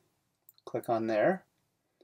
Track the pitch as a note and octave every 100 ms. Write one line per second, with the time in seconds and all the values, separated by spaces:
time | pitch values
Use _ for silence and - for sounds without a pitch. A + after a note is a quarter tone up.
0 | _ _ _ _ - - - A#2 - A2+
1 | A2+ G#2+ C#3+ F#3+ - _ _ _ _ _